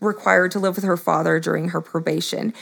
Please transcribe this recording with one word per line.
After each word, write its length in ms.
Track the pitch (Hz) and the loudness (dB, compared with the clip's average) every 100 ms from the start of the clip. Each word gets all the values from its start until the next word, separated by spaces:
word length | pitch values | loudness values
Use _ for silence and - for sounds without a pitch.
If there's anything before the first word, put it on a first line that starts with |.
required 500 | 208 208 196 185 180 | -4 0 2 4 4
to 60 | 202 | 0
live 160 | 190 190 | -2 0
with 80 | |
her 120 | 196 175 | 0 0
father 420 | 175 160 165 160 | 2 2 2 2
during 300 | 160 156 165 | 0 -2 -2
her 100 | 170 | -4
probation. 720 | 165 165 165 156 - - - - | -4 -4 -2 -2 -4 -4 -4 -6